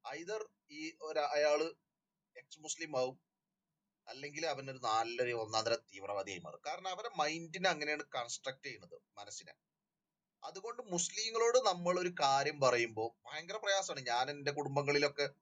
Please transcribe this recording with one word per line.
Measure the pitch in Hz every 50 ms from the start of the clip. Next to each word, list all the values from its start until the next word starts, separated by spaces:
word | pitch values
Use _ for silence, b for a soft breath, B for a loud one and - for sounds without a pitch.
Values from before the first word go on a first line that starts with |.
| _
Either | 120 139 156 170 175 214 214 214 - _ _ _ _
ഈ | 147 151 156 160 160 _
ഒരു, | 156 156 156 151
അയാള് | 147 139 147 147 147 151 147 151 156 165 - _ _ _ _ _ _ _ _ _ _ _ _
എക്സ് | 123 127 _ - 156
മുസ്ലിം | 151 151 - - 165 151 151 127
ആവും, | 127 131 131 _ _ _ _ _ _ _ _ _ _ _ _ _ _ _ _ _ _ -
അല്ലെങ്കിൽ | 120 135 143 147 147 151 165
അവനൊരു | 160 139 131 135 135 131 127
നല്ലൊരു | 123 113 110 113 113 117 120 120 127 120
ഒന്നാം | 120 113 110 104 110 110 107
തരം | 117 117
തീവ്രവാദിയായി | 117 _ - 98 98 98 98 101 98 98 98 95 87
മാറും. | 80 78 - - _
കാരണം | 147 165 180 185 190
അവരുടെ | 185 185 220 240 -
മൈൻഡിനെ | 165 151 151 156 165 165 160 165 185 180 190
അങ്ങനെയാണ് | 165 151 151 147 151 147 147 _ -
കൺസ്ട്രക്ട് | 131 120 123 - - - 135 131 _ -
ചെയ്യുന്നത്, | 139 120 104 90 87 85 - _ _ _
മനസ്സിനെ. | 101 101 101 - - - - - _ _ _ _ _ _ _ _ _ _ _ _ _ _ _ _ _
അതുകൊണ്ട് | - 156 170 190 190 233 233 240
മുസ്ലിങ്ങളോട് | 233 208 180 170 - - - 208 220 226 226 226 233 233 240 254
നമ്മൾ | 254 202 180 175 170 175 180 180
ഒരു | 180 180 175 -
കാര്യം | 147 135 135 139 143 147 156 147
പറയുമ്പോ | 139 127 123 120 120 113 110 110 113 113 _ _ _
ഭയങ്കര | 123 147 156 165 170 202
പ്രയാസമാണ്. | 220 220 202 196 196 190 196 156 139
ഞാൻ | 131 123 120 120 139 143
എന്റെ | 147 143 139 147
കുടുംബങ്ങളിലൊക്കെ | 143 147 143 139 139 147 139 139 143 147 147 143 143 - 143 139 - _